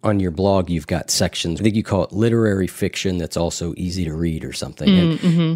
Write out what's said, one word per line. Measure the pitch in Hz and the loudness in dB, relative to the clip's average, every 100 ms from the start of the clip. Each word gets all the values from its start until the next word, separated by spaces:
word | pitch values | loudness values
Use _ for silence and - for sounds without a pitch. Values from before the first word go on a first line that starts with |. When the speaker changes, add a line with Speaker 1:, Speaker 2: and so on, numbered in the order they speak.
Speaker 1:
on | 110 101 | 0 0
your | 92 | 0
blog, | 80 98 98 87 | 2 2 2 2
you've | 85 - | -2 -2
got | 87 - | -4 -2
sections, | - 90 - 87 78 | 0 0 -2 -4 0
I | |
think | 107 107 | 0 0
you | |
call | 104 98 | 0 0
it | 76 | 0
literary | 95 117 117 110 98 92 | 0 2 2 2 2 -2
fiction | - 98 - 98 90 | -2 -4 -2 -2 -2
that's | 80 - | -4 -2
also | 85 - 85 - | -2 -2 -6 -4
easy | 90 87 82 | -4 -4 -4
to | |
read | 78 85 80 | -2 -2 -4
or | - | -8
something. | - - - - | -10 -10 0 4
Speaker 2:
Mm, | 185 | 4
Speaker 1:
And, | 170 151 | 4 2
Speaker 2:
mm-hmm. | 185 170 165 | 2 2 2